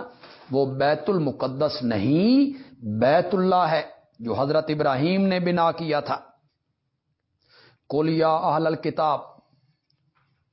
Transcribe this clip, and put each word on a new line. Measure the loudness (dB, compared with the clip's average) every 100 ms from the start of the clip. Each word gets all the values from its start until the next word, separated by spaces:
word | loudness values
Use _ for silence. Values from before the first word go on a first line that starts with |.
| -6 -18 -20 -20 -4
وہ | -2 0
بیت | 0 0 0 0
المقدس | 0 0 -2 -6 -2 -4 -2
نہیں، | -2 -2 2 2 4 4 2 -2 -18 -14 -8
بیت | 0 4 4 2 0
اللہ | 2 2
ہے، | 2 0 -4 -14 _ _
جو | -6 -2
حضرت | 0 0 0
ابراہیم | -2 0 0 0 2
نے | 2 0
بنا | 0 2 2
کیا | 0 -4 -4
تھا۔ | -4 -8 -10 _ _ _ _ _ _ _ _ _ _ _ _ _ -20 _ _
"قل | -2 0
یا | 2 2 2
اہل | 0 0 0
الکتاب"، | -2 -4 -2 0 -2 -6 -20 _ _ _ _ _ _ _ _ _ _ _